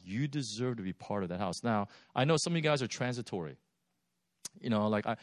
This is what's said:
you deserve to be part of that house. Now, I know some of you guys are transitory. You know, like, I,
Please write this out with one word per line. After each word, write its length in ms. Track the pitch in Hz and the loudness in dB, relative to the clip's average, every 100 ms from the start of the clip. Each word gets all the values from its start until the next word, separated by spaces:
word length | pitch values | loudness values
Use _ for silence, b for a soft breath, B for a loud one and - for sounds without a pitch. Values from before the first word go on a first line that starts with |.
you 220 | 90 110 147 | -4 -2 0
deserve 520 | 147 113 107 127 117 | -2 -4 -2 -2 -2
to 40 | |
be 100 | 92 | -4
part 300 | - - 101 | -6 -4 -2
of 60 | 90 | -2
that 100 | 90 | -2
house. 240 | 98 87 | -2 -2
Now, 260 | 120 107 101 B B | 0 2 0 B B
I 100 | 123 | 0
know 120 | 139 156 | 4 4
some 160 | 175 | 4
of 40 | 170 | 2
you 60 | |
guys 200 | 151 147 | 2 2
are 60 | 117 | 0
transitory. 680 | - 123 123 113 95 78 67 _ _ _ _ _ _ _ _ - - | -2 -2 -2 -4 -4 -6 -10 _ _ _ _ _ _ _ _ -16 -8
You 80 | 127 | 0
know, 200 | 107 107 | 2 4
like, 180 | 107 110 | 2 0
I, 100 | 110 | -4